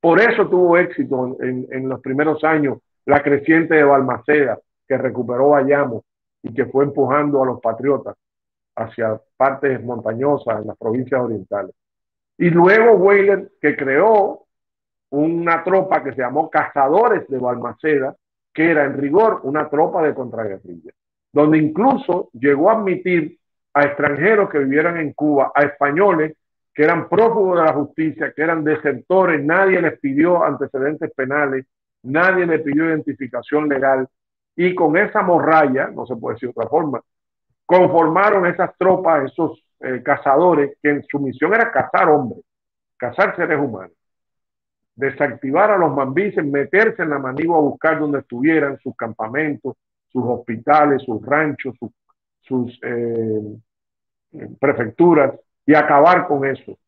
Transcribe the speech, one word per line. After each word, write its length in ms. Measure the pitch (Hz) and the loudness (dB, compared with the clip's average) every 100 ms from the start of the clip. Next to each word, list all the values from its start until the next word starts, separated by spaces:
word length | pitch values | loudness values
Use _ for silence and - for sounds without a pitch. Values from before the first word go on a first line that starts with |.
Por 180 | 170 170 | 4 4
eso 300 | 226 220 185 | 4 2 0
tuvo 300 | 180 180 170 | 2 4 4
éxito 580 | 175 - 127 131 123 131 | 2 -2 -4 -2 -4 -6
en, 80 | 127 | -6
en, 200 | 127 131 | -6 -8
en 180 | 131 131 | -8 -8
los 120 | 127 | -8
primeros 420 | 131 135 151 151 | -6 -2 0 0
años 360 | 151 160 143 113 _ _ - | 0 0 0 -4 _ _ 0
la 160 | 143 | 2
creciente 540 | 147 143 139 160 160 160 | 2 0 4 2 4 4
de 80 | |
Balmaceda, 760 | 143 139 131 120 - 147 135 104 _ _ _ | 6 4 2 -4 0 0 2 -2 _ _ _
que 100 | 131 | -4
recuperó 520 | 131 110 120 123 139 | -2 -4 -6 0 4
Bayamo 540 | 147 135 143 135 117 _ _ _ _ | 4 4 0 0 -6 _ _ _ _
y 140 | - 113 | -12 -6
que 100 | 123 | -2
fue 200 | 131 143 | 0 -2
empujando 580 | 143 131 143 147 143 | 0 0 0 0 0
a 20 | 131 | 0
los 160 | 120 | -2
patriotas 540 | 117 110 131 135 104 101 _ _ _ _ _ - | -4 -4 -2 -2 -4 -16 _ _ _ _ _ -12
hacia 460 | 113 - 113 110 _ _ | -12 -6 -4 -4 _ _
partes 480 | 135 131 139 127 | -2 0 -4 -4
montañosas 800 | 110 120 110 113 139 143 - 110 | -6 -8 -6 -4 -2 -2 -2 -6
en 60 | 107 | -6
las 100 | - | -8
provincias 440 | 113 120 127 135 | -6 -4 -4 -4
orientales. 540 | 120 107 92 101 95 - _ _ _ _ _ _ | -4 -6 -8 -8 -10 -16 _ _ _ _ _ _
Y 120 | 175 | 0
luego 440 | 170 175 214 233 | 4 6 6 6
Weyler, 580 | 208 190 202 196 196 - _ | 6 6 4 4 0 -2 _
que 140 | 151 - | -2 -2
creó 720 | 135 135 202 220 - - _ _ _ _ _ _ _ | 0 2 4 4 2 -4 _ _ _ _ _ _ _
una 520 | 143 156 170 170 165 | -2 -2 0 0 0
tropa 400 | 185 190 - 156 | 2 0 2 -2
que 100 | 143 | -4
se 80 | 117 | -6
llamó 280 | 123 135 160 | -4 -4 -2
Cazadores 760 | 156 139 - 135 170 240 190 - | -2 -2 0 2 4 2 0 -2
de 100 | 131 | -4
Balmaceda, 800 | 123 120 120 - 156 147 131 - _ _ _ | -4 -4 -8 -6 -2 0 -2 -8 _ _ _
que 200 | - 160 | -2 2
era 140 | 160 139 | 2 0
en 120 | 131 | -2
rigor 440 | 139 160 220 - | 0 2 2 0
una 260 | 131 147 147 | -4 -4 -2
tropa 320 | 143 165 170 | 0 0 0
de 140 | 156 120 | -2 -2
contraguerrilla, 760 | 123 113 110 95 - 85 - _ _ _ _ | -8 -8 -8 -10 -16 -20 -20 _ _ _ _
donde 280 | 147 151 156 | 2 4 4
incluso 720 | 151 - 247 254 - 175 - | 2 2 0 0 -2 -4 -6
llegó 380 | 117 135 139 170 | -4 0 2 2
a 80 | 226 | 2
admitir 580 | 196 180 190 175 151 - _ _ _ | -2 -4 -2 -2 -2 -10 _ _ _
a 100 | 143 | 0
extranjeros 680 | 143 143 143 143 175 220 196 | 0 0 -4 0 2 2 0
que 80 | 151 | 0
vivieran 400 | 135 139 165 170 | 0 0 0 -2
en 160 | 151 | -8
Cuba, 380 | - 151 143 131 | -4 0 0 0
a 80 | 139 | 2
españoles 760 | 143 - 143 147 202 175 156 - _ _ _ | 0 0 -2 2 2 2 -2 -6 _ _ _
que 100 | - | 0
eran 240 | 151 226 - | 2 2 -2
prófugos 520 | - 226 220 190 180 | 2 2 2 0 2
de 60 | 160 | 2
la 80 | |
justicia, 600 | 147 147 - 160 127 143 - | 0 -6 -4 -6 -4 -8 -4
que 60 | |
eran 220 | 160 165 | -2 -2
desertores, 800 | 151 151 151 127 - 190 185 156 | -2 -2 -2 -6 0 2 2 0
nadie 360 | 143 175 196 185 | 0 2 2 2
les 200 | 165 - | 0 -4
pidió 440 | 139 135 170 175 | -4 0 2 2
antecedentes 680 | 160 139 139 135 139 151 160 | 0 -2 -6 -4 -4 -4 -10
penales, 520 | - 131 147 143 135 131 _ _ _ | -8 -4 -2 -2 -4 -8 _ _ _
nadie 460 | 127 143 180 185 175 | -4 0 2 2 0
les 140 | 160 | 0
pidió 240 | 147 143 165 | 0 -2 0
identificación 840 | 156 147 135 127 123 120 147 151 | -2 -4 -8 -8 -10 -4 -2 0
legal, 380 | 139 135 135 131 _ _ _ _ - | 0 0 0 -2 _ _ _ _ -2
y 180 | 180 | -2
con 240 | 180 165 160 | 2 2 2
esa 240 | 202 214 | 0 0
morralla, 680 | 190 170 - 160 147 131 - | 2 2 4 4 4 0 -4
no 180 | 120 117 | -8 -10
se 80 | 120 | -10
puede 200 | 127 113 | -10 -8
decir 140 | 123 | -10
de 100 | 117 | -8
otra 80 | 110 | -2
forma, 320 | 151 165 123 _ _ _ _ _ _ - | -2 -2 -6 _ _ _ _ _ _ 2
conformaron 800 | 175 180 165 165 170 202 202 175 | 4 4 4 2 2 2 2 0
esas 280 | 175 170 - | -2 -4 0
tropas, 560 | 185 185 185 160 135 | 0 2 2 0 0
esos, 320 | - 160 - _ _ | -4 -4 -6 _ _
eh, 200 | 131 123 | -8 -8
cazadores, 720 | 120 139 143 139 180 160 143 - | -2 -2 2 4 4 2 0 -2
que 80 | 147 | -2
en 140 | 143 | -2
su 160 | - - | -4 -6
misión 340 | 139 123 156 | -6 -4 0
era 180 | 220 226 | 0 0
cazar 380 | - - 175 180 | -2 -2 0 4
hombres, 340 | 151 123 - _ _ _ _ _ _ | 2 0 -8 _ _ _ _ _ _
cazar 380 | 123 - 196 - | -10 -2 -2 0
seres 240 | 165 151 | -2 -2
humanos, 340 | 143 101 92 _ _ _ _ _ _ _ _ _ _ - | -2 -6 -14 _ _ _ _ _ _ _ _ _ _ -6
desactivar 760 | 123 - 143 117 135 147 214 | -6 -2 -4 -4 -2 2 2
a 80 | 202 | 2
los 180 | 165 139 | 2 0
mambises, 480 | 131 135 202 190 | -2 -2 -2 -2
meterse 600 | 151 143 143 185 226 - | -2 -2 0 2 0 -2
en 80 | 165 | -6
la 80 | 143 | -4
Manigua 400 | 131 131 165 170 | -6 -6 0 2
a 20 | |
buscar 380 | 143 127 160 156 | 0 0 -2 -2
donde 220 | 151 143 | -2 -4
estuvieran 580 | 135 120 143 160 143 135 | -6 -2 0 2 0 -6
sus 160 | 135 - | -12 -10
campamentos, 800 | 117 107 110 131 156 143 131 117 _ _ _ | -12 -8 -8 -4 -6 -6 -10 -14 _ _ _
sus 160 | 127 120 | -6 -4
hospitales, 760 | 117 - 113 - 151 147 135 | -4 -6 -8 2 4 4 0
sus 200 | 127 107 | -2 -8
ranchos, 520 | - 147 156 135 135 113 | -4 -2 -2 -6 -10 -12
sus, 140 | 110 _ _ _ _ _ | -16 _ _ _ _ _
sus, 380 | _ 131 120 120 | _ -4 -4 -8
eh, 800 | 117 120 117 117 113 110 107 110 _ _ _ _ _ _ _ 156 120 - | -8 -6 -4 -4 -4 -4 -6 -16 _ _ _ _ _ _ _ -20 -18 -4
prefecturas, 760 | 139 139 113 - 175 160 139 - _ _ - | -2 -2 -4 2 4 6 2 -2 _ _ 2
y 80 | |
acabar 540 | 151 147 143 156 180 - | 4 6 6 6 4 2
con 180 | 143 135 | -2 -2
eso. 320 | 131 - 95 | -6 -12 -20